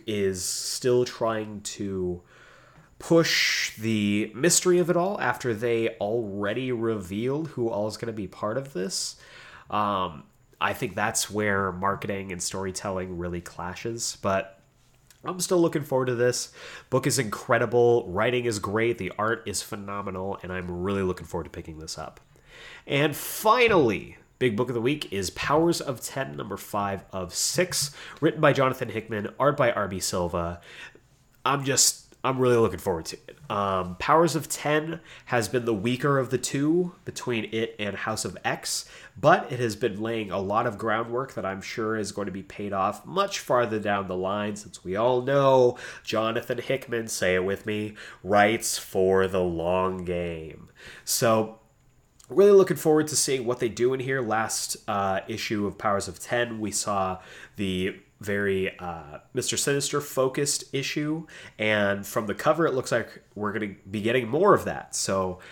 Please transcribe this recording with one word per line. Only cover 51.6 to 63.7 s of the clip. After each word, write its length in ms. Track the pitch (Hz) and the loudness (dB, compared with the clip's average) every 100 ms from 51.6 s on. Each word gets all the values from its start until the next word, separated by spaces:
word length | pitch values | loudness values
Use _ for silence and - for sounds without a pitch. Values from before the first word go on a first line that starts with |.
| _ _ _ _ _ _ - | _ _ _ _ _ _ -2
really 240 | 131 202 | 6 8
looking 240 | 196 185 151 | 8 6 2
forward 320 | 160 156 151 | 4 4 4
to 80 | 131 | 0
seeing 280 | - 135 | 0 0
what 140 | 117 123 | -2 -2
they 100 | 120 | -2
do 240 | 98 120 | 0 0
in 60 | 131 | 0
here. 220 | 127 135 | -2 -2
Last, 560 | 110 110 110 - - - - | 0 0 0 -2 -4 -6 -4
uh, 320 | 101 98 95 - | -2 0 -2 -4
issue 400 | 107 - 107 101 | -6 -4 -2 -2
of 100 | 90 | -2
Powers 300 | 107 101 92 | -2 0 -2
of 140 | 82 | -10
Ten, 400 | - 120 117 110 | -4 -2 -2 -4
we 100 | 104 | -4
saw 480 | - - 101 92 90 - - - - | -4 -2 0 -2 -4 -12 -20 -12 -4
the 400 | 98 92 95 - _ - | -2 0 -2 -6 _ -10
very, 580 | 104 101 101 95 92 - | -4 -2 0 0 -2 -4
uh, 400 | 87 82 73 73 - | -10 -10 -12 -16 -8
Mister 220 | 123 - 120 | -4 -2 0
Sinister 440 | - 143 139 147 | 0 0 0 -2
focused 600 | 143 - 131 143 143 - - | -2 0 0 0 -2 -2 -4
issue, 540 | 139 131 156 151 160 - - - - | -6 -4 -2 -2 -4 -8 -16 -12 -2
and 480 | 107 107 101 101 101 | 2 4 2 0 -4
from 220 | 123 107 | -4 -4
the 60 | 95 | 0
cover 320 | 156 156 151 | 2 4 2
it 60 | |
looks 180 | 127 - | 0 0
like 320 | 123 101 - _ | -2 -2 -12 _
we're 180 | 101 104 | -6 -4
gonna 220 | 104 104 | -4 -6